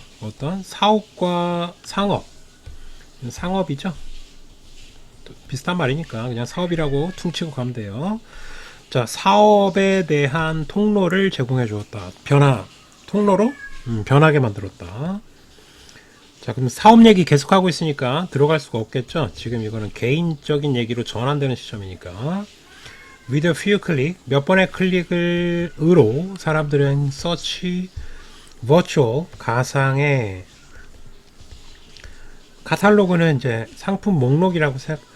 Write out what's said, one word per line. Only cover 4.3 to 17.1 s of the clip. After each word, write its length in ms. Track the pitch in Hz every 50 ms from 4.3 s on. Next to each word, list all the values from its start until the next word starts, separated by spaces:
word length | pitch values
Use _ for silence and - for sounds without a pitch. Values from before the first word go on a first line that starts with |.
| - - - - - - - - - - - - - - - - - - -
또 100 | - - - - -
비슷한 300 | - 131 - - 175 180
말이니까 500 | 156 123 135 160 165 - - 113 113 127
그냥 180 | 120 117 120
사업이라고 680 | 117 - 175 180 175 170 165 160 143 135 139 151 185 185
퉁치고 360 | - - 180 151 - 175 160
가면 220 | 139 - 123 123 123
돼요. 460 | 117 107 101 98 117 151 190 214 226 - - - - - - - - - - - - - -
자, 160 | - 131 120
사업에 1000 | 107 - - - 190 196 208 208 214 208 202 202 196 170 196 196 196 190 190 180
대한 600 | 156 156 147 143 135 135 165 160 160 160 160 156 -
통로를 640 | - 202 208 214 208 202 190 175 170 190 196 190
제공해 340 | 185 - 131 117 131 127 123
주었다. 460 | 110 107 104 101 - - 107 90 90 90 - -
변화, 420 | - 139 143 143 139 131 107 95 - - - - - - - - -
통로로? 460 | - 202 208 202 190 180 208 247 285 - - - - - - 120
음, 160 | 117 107 101
변하게 360 | - 131 143 156 156 147 147
만들었다. 840 | 131 113 101 104 98 98 - - - 87 92 113 143 170 196 208 - - - - - - _ - - - - - - - - - - _ _ _ - - _ -
자, 120 | - - 127
그럼 160 | - 131 123
사업 360 | - - - - 233 233 233
얘기 180 | 226